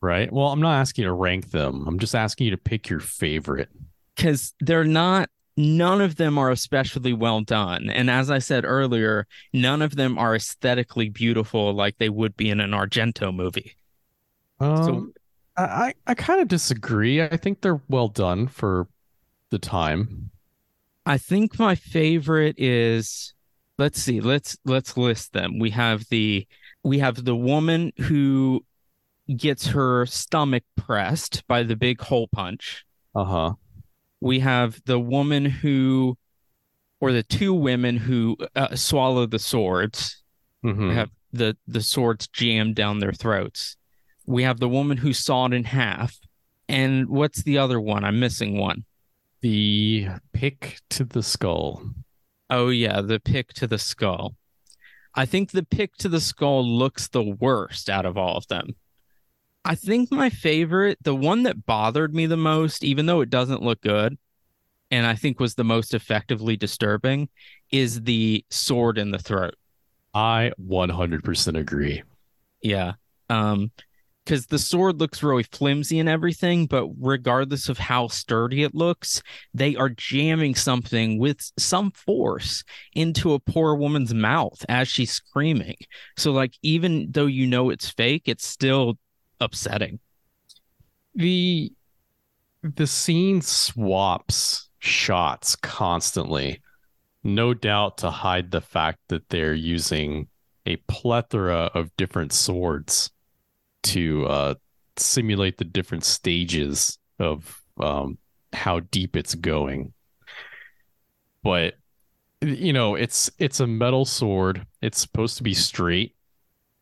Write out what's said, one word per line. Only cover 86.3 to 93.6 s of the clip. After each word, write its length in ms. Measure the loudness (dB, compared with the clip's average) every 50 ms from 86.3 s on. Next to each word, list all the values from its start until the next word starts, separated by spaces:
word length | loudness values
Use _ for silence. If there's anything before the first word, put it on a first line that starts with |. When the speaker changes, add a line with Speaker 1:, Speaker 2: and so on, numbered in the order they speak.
Speaker 2:
like, 220 | 2 2 0 0 -4 _
even 500 | -2 0 0 2 2 2 2 0 -2 -2
though 140 | 0 2 2
you 220 | 2 2 2 2 2
know 240 | 4 2 2 2
it's 180 | 0 -2 -6 -10
fake, 340 | -2 2 2 2 2 0 -2 -4
it's 180 | -4 -4 -6 -10
still 500 | -4 0 2 2 4 4 2 2 0 -4 _ _ _ _ _ _ _ _
upsetting. 580 | -6 -4 -4 -6 -6 -4 -2 -2 -4 -4 -6 -12 -18 _ _ _ _ _ _ _ _ _ -20 _ _ _ _ _ _ _ _ _ _ _ _
Speaker 1:
The, 580 | 0 2 2 4 4 4 4 2 2 0 -4 -8 _ _ _ _ _ _ _ _ _ _ _ _ _ _ _ _ _ -10
the 240 | -8 -2 -2 -2 0
scene 540 | 0 -2 0 2 2 2 4 4 2 2
swaps 1300 | 0 0 0 0